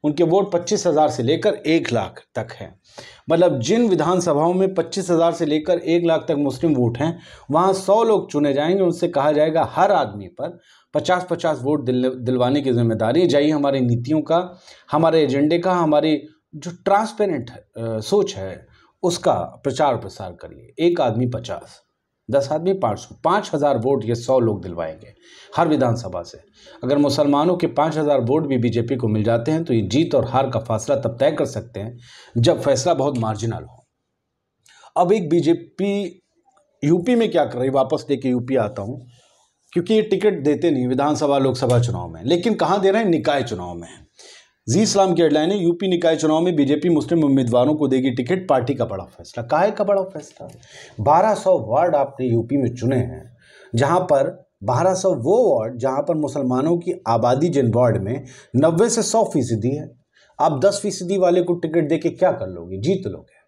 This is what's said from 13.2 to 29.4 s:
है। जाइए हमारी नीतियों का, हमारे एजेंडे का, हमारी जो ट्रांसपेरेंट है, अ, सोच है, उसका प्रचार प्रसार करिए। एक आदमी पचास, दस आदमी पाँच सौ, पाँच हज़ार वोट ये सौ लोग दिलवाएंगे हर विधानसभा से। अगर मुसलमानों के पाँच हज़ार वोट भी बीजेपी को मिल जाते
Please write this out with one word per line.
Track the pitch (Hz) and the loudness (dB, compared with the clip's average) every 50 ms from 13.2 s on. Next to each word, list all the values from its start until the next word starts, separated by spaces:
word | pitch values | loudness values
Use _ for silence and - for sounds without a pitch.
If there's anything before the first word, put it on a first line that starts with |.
है। | 185 160 | 2 2
जाइए | 131 143 147 156 | 2 2 2 2
हमारी | 156 147 143 139 139 135 | 0 0 0 0 0 0
नीतियों | 127 120 120 120 120 127 156 156 | 0 0 0 -2 -2 -2 -2 -2
का, | 147 - 160 170 180 180 - - _ - - - _ _ | 0 0 0 0 0 -4 -12 -20 _ -20 -20 -20 _ _
हमारे | - 151 165 165 156 165 156 | 0 2 2 4 4 4 2
एजेंडे | 135 127 139 147 151 165 170 | 2 2 2 2 2 2 0
का, | 170 190 185 | 0 0 0
हमारी | 180 170 156 151 147 151 160 156 139 - - - _ _ _ - | 2 2 2 2 2 2 2 0 -2 -4 -12 -20 _ _ _ -20
जो | 151 - 175 | -14 -14 -14
ट्रांसपेरेंट | 170 - _ 196 196 202 226 220 - - 214 196 165 135 113 - | -14 -6 _ 2 2 2 0 -2 -2 -2 -2 -2 -2 -4 -6 -10
है, | - - | -16 -20
अ, | - _ _ 113 113 113 113 110 | -20 _ _ -10 -8 -6 -6 -6
सोच | 107 - 196 208 196 - - | -4 0 0 0 0 0 -4
है, | 101 95 95 90 - - _ _ _ _ _ _ _ - | -10 -10 -10 -12 -14 -18 _ _ _ _ _ _ _ -2
उसका | 180 175 - - 170 131 | -2 -2 0 0 0 0
प्रचार | 92 85 - - - _ 143 123 - 156 139 123 | 0 -2 -8 -10 -8 _ -6 -2 0 0 0 0
प्रसार | 104 90 95 - - 104 92 | -2 -6 -10 -14 -14 -14 -14
करिए। | 87 - - 80 - - - - _ - 160 175 | -14 -16 -20 -20 -20 -20 -20 -20 _ -2 0 0
एक | 175 175 | 0 2
आदमी | 143 120 107 113 127 127 | 0 0 0 0 -2 -2
पचास, | 120 110 - 107 92 78 - - - - _ _ _ _ _ _ _ _ _ - | -4 -6 -8 -10 -12 -12 -12 -18 -20 -20 _ _ _ _ _ _ _ _ _ -2
दस | 117 139 139 131 | -2 -2 0 0
आदमी | 151 156 165 185 196 | -4 -4 -2 -2 -2
पाँच | 190 - 113 104 - | 0 -2 -4 -4 -4
सौ, | - - 104 - - | -10 -18 -20 -4 -2
पाँच | 160 180 208 196 - - | 0 0 0 -2 -2 -4
हज़ार | 151 143 147 139 117 | 0 0 0 0 0
वोट | 110 131 139 127 107 | 0 0 0 0 -2
ये | 110 120 | -4 -4
सौ | 113 - - 131 131 | -4 -2 0 2 2
लोग | 120 110 104 90 87 | 2 2 -2 -2 -6
दिलवाएंगे | 95 85 82 82 80 78 - - - - _ _ - - - - - - - | -12 -10 -8 -8 -10 -10 -14 -20 -20 -20 _ _ -20 -20 -20 -20 -8 -2 -2
हर | 170 160 | 0 2
विधानसभा | 156 135 127 120 110 - - 95 87 87 85 | 2 2 2 0 0 -2 -6 -10 -10 -10 -12
से। | - - - - _ _ _ - - - - - | -12 -18 -20 -20 _ _ _ -20 -20 -18 -10 -2
अगर | 127 143 143 | 0 2 2
मुसलमानों | 147 143 - - 151 143 143 139 151 175 185 180 | 2 2 2 2 2 2 4 2 2 2 2 0
के | - 147 | 0 -2
पाँच | 117 143 147 160 156 156 | 0 0 0 0 0 -2
हज़ार | 151 147 143 131 | 0 2 2 2
वोट | 117 117 135 160 160 139 | 2 2 0 0 0 0
भी | 135 123 | -2 0
बीजेपी | 113 120 104 117 117 120 139 | 0 0 0 0 -2 -2 -4
को | 120 123 110 | -2 -2 0
मिल | 104 107 104 | 0 0 2
जाते | 113 117 117 | 2 0 0